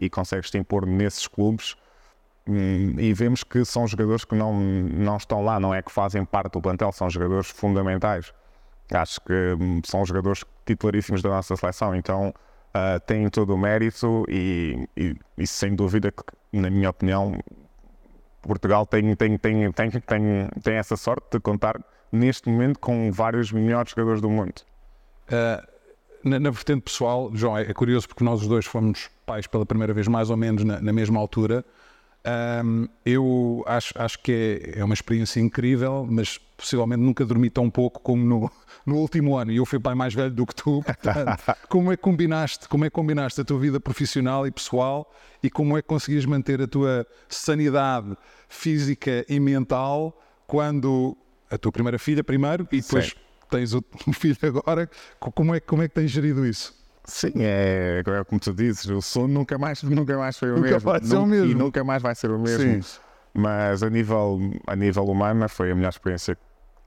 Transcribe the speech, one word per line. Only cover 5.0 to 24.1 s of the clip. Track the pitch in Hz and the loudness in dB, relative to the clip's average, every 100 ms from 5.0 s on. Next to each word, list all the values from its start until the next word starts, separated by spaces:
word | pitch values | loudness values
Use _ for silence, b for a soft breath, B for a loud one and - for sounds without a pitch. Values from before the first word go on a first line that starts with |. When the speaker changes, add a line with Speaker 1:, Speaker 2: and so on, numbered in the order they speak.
| 104 104 | 0 -2
Speaker 1:
estão | - 107 | -2 -2
lá, | 107 107 | 0 0
não | 95 | 0
é | 95 | -2
que | - | -2
fazem | - 98 101 | -2 -2 -2
parte | 95 101 95 | -2 -2 -2
do | 92 | -2
plantel, | 92 92 101 | -2 0 -2
são | - 92 | 0 -2
jogadores | 87 90 95 92 | 0 0 0 -2
fundamentais. | - 101 98 95 95 107 92 - - b b b b - | -2 0 2 0 0 0 -2 -6 -18 b b b b -4
Acho | 90 82 - | -2 -2 -4
que, | - 92 90 87 | -2 0 2 0
hum, | 90 85 | 0 -2
são | - 98 | -2 -2
jogadores | 95 95 95 98 - - - | 0 0 0 -2 -6 -12 -4
titularíssimos | 107 107 104 - 95 | 0 0 0 0 -2
da | 98 | 0
nossa | 95 - 95 | -2 -2 -4
seleção, | 92 - 107 | -4 -2 -2
então, | 92 - 95 101 - b b b | -2 -2 -2 -2 -6 b b b
ah, | 101 95 90 | -2 0 -2
têm | - 107 104 | -2 0 0
todo | - 101 | 0 0
o | 95 | 2
mérito | 101 110 113 - 117 113 - | 2 2 0 0 0 0 0
e, | 95 92 85 82 62 - - | -2 -2 -2 -2 -4 -8 -4
e, | 87 - - - | -4 -4 -12 -6
e | 92 | -6
sem | - 101 | -2 -2
dúvida | 98 98 104 101 | 0 0 0 -2
que, | - - - _ | -4 -14 -20 _
na | 104 92 | -2 0
minha | 98 95 | 2 0
opinião, | - 95 98 98 50 - - - - - - - - _ _ | 0 0 0 0 -4 -10 -18 -20 -20 -20 -20 -20 -20 _ _
Portugal | - 101 98 104 107 | -6 -2 2 2 4
tem, | 110 107 | 2 4
tem, | 101 110 104 | 4 2 2
tem, | 110 110 104 | 2 2 2
tem, | - 113 | 0 -2
tem, | 120 - 107 107 101 98 - | -2 -2 0 2 2 -2 -4
tem | - | -2
essa | 110 104 107 | -2 -2 -4
sorte | - 127 - | -2 -4 -4
de | 117 | -4
contar | - 104 110 113 - b b | -2 0 -2 -4 -12 b b
neste | 117 127 - 120 | 2 2 2 0
momento | 117 131 139 | 2 2 0
com | - 117 113 | -2 0 0
vários | 92 113 120 107 | 0 0 0 0
melhores | 110 113 120 117 | 0 2 0 -2
jogadores | - 113 | -2 0